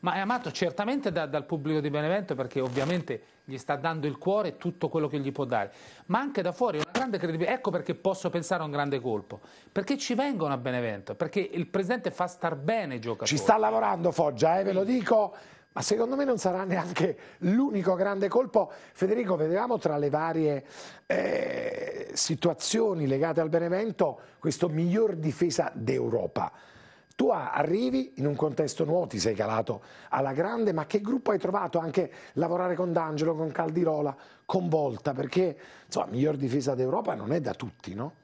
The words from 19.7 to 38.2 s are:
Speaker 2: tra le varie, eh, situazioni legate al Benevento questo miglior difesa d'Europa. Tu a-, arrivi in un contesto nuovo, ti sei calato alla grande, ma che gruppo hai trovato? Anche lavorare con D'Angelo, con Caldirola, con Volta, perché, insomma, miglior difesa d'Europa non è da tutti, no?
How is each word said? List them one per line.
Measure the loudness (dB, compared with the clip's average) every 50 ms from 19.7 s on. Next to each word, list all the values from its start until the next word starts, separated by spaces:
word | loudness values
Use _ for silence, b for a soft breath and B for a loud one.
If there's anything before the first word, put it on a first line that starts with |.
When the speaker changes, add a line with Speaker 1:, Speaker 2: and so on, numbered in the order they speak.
| -2 0
Speaker 2:
tra | 0 0 0
le | 2 0 2
varie, | 2 2 0 0 0 2 2 2 2 0 B B B B B B B B B
eh, | _ 0 0 2 0 0 0 0 -2 -4 -4 -4 -4 -4 -6 -6 -6 -6 -8 -8 -6
situazioni | -2 -2 0 0 0 2 2 2 2 2 -2 0 2 2 2 2 2 2 2
legate | 2 2 2 2 2 2 2
al | 2 4
Benevento | 2 2 2 2 0 0 0 -2 2 2 2 2 2 B B B B B
questo | -2 -2 0 2 0 2
miglior | 2 2 2 4 4 4 4 2 2
difesa | 0 -2 -2 0 2 2 2 2 2 0 0
d'Europa. | -2 -4 -2 0 0 0 0 0 0 0 0 0 -2 -2 -4 -4 B B B B B B B B B B B B -2 2
Tu | 2 4
a-, | 4 2 0 -2
arrivi | 0 0 2 2 2 2 2 2 2 0 -2 -2 -4
in | -2 0
un | 0 2
contesto | 2 0 0 2 0 0 0 0 -2 0
nuovo, | 2 2 0 0 0
ti | -2 0
sei | 0 0 2
calato | 2 0 0 0 0 0 -2 -4 -6 B B B B B B
alla | -2 0 0 0
grande, | 0 0 0 0 0 0 0 2
ma | 2 0 -2
che | 0 0 -2
gruppo | 0 0 -2 0 2 0
hai | 0 2
trovato? | 0 0 0 0 -2 0 0 0
Anche | -2 2 0 0 0 0 B B B B B
lavorare | -2 0 0 0 0 0 0 0
con | 0 0 0
D'Angelo, | 2 0 0 0 -2 0 0 0 0
con | 0 -2 -2
Caldirola, | -2 -2 -2 0 2 2 2 2 2 2 0 -2 -4 B B B B B B
con | -2 0 0 2 2
Volta, | 2 2 2 0 -2 -2 -4 -4
perché, | -4 -4 -6 -2 2 2 2 2 0 B B B B B B
insomma, | B -4 -4 -4 -2
miglior | 0 2 2 2 2
difesa | 2 0 0 0 0 0 0 0
d'Europa | 2 0 2 2 0 0 -2 -4
non | -4 -2 -2
è | -2 0
da | 0 -2 -6
tutti, | -6 -8 -10 -10 _ -12 -10
no? | -8 -6 -8 -8 -10 _